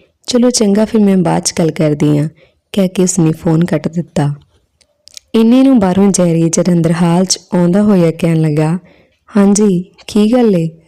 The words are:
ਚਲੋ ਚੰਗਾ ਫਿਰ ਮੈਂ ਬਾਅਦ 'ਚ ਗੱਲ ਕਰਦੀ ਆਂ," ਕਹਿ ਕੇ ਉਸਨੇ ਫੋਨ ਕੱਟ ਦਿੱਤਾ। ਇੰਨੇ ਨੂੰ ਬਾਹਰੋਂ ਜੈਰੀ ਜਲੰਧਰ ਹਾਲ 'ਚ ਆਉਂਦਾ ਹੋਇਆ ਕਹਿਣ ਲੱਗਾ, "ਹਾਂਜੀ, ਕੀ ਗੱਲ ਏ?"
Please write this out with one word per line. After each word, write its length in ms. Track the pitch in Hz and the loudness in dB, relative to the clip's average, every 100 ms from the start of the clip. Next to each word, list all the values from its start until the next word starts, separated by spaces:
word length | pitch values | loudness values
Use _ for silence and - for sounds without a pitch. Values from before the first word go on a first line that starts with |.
| _ _ - | _ _ -4
ਚਲੋ 240 | 247 247 | 0 0
ਚੰਗਾ 340 | 240 208 196 | 0 0 0
ਫਿਰ 160 | 220 226 | 0 0
ਮੈਂ 160 | 202 190 | 2 2
ਬਾਅਦ 260 | 165 165 | 0 -2
'ਚ 120 | 180 - | -4 -2
ਗੱਲ 120 | 165 | -2
ਕਰਦੀ 480 | 156 156 147 147 147 | -2 -2 0 0 0
ਆਂ," 100 | 151 - _ _ _ | -2 -8 _ _ _
ਕਹਿ 160 | - 185 | -4 -2
ਕੇ 140 | 185 | 0
ਉਸਨੇ 300 | 185 - 160 | -2 0 0
ਫੋਨ 320 | 160 170 160 | -2 -2 -2
ਕੱਟ 240 | 170 156 147 | 0 -4 -4
ਦਿੱਤਾ। 460 | 165 160 - 143 143 _ _ _ _ _ _ _ - - | -6 -6 -4 -4 -6 _ _ _ _ _ _ _ -20 -6
ਇੰਨੇ 280 | 226 226 254 | 0 2 4
ਨੂੰ 160 | 269 262 | 4 2
ਬਾਹਰੋਂ 340 | 190 180 202 | 2 2 2
ਜੈਰੀ 360 | 180 175 165 165 | 2 0 0 0
ਜਲੰਧਰ 440 | 165 175 175 165 | 0 0 0 0
ਹਾਲ 320 | 170 175 170 | 0 0 0
'ਚ 140 | 185 - - | -2 -6 -4
ਆਉਂਦਾ 280 | 180 175 180 | -2 0 2
ਹੋਇਆ 280 | 208 196 165 | 2 2 0
ਕਹਿਣ 300 | 160 170 160 | -2 -2 0
ਲੱਗਾ, 380 | 160 151 156 180 - _ _ _ _ 208 | 0 0 -2 -4 -8 _ _ _ _ 0
"ਹਾਂਜੀ, 480 | 196 202 214 180 180 _ - | 2 2 2 0 -4 _ -6
ਕੀ 260 | 208 214 | -2 0
ਗੱਲ 240 | 247 233 185 | 2 2 0
ਏ?" 120 | 165 - | -4 -8